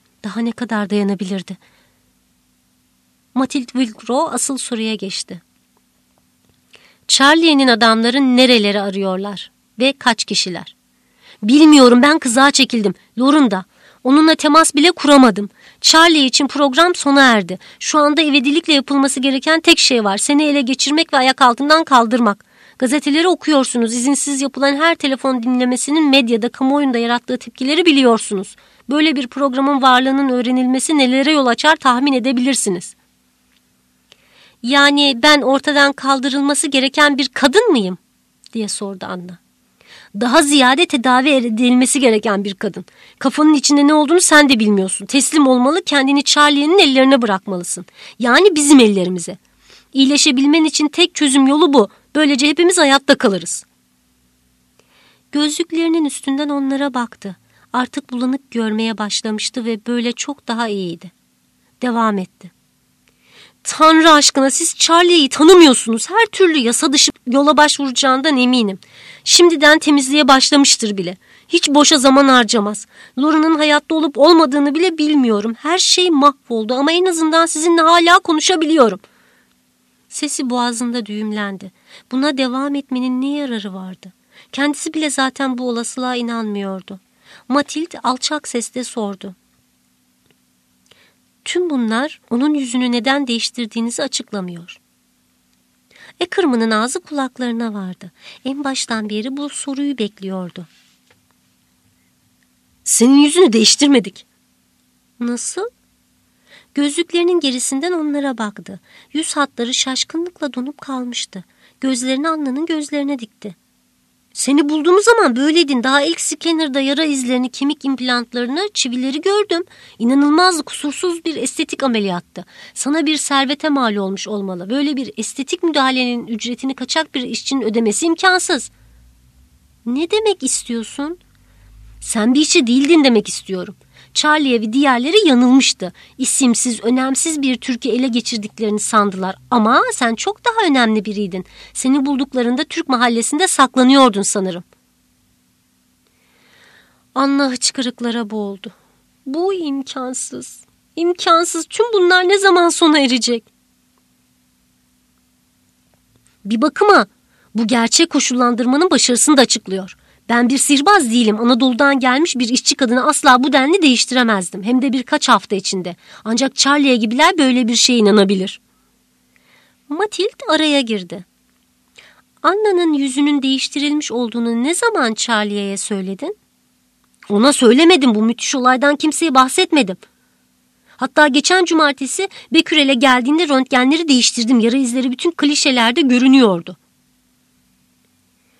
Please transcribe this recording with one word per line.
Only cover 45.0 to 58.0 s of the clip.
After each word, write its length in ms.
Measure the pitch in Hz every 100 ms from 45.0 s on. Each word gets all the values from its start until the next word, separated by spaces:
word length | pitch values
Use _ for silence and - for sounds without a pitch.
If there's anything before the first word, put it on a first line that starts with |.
| 196
Teslim 400 | 277 - 302 269
olmalı, 360 | 247 254 349
kendini 400 | - 277 269 285
Charlie'nin 540 | - 294 294 285 294 392
ellerine 440 | 302 262 269 269
bırakmalısın. 640 | 220 190 - 180 175 - - _ - -
Yani 360 | 240 269 392
bizim 260 | 302 285 277
ellerimize. 580 | 220 196 180 180 170 180 _ _ _ - _
İyileşebilmen 720 | 269 269 285 311 262 285 320
için 240 | 311 - 294
tek 260 | - 349
çözüm 320 | - 294 269 269
yolu 260 | 302 339
bu. 160 | 277 196 _ _
Böylece 340 | 285 302 269 294
hepimiz 300 | 320 349 359
hayatta 360 | 285 269 269
kalırız." 500 | 269 233 185 175 - _ _ _ _ _ _ _ _ _ _ _ _ _ _ _ _ _
Gözlüklerinin 720 | 294 302 302 330 330 330 330
üstünden 440 | 285 - 277 269 294
onlara 460 | 285 269 269 285
baktı. 420 | 247 233 - 196 175 _ _ -
Artık 400 | 247 247 285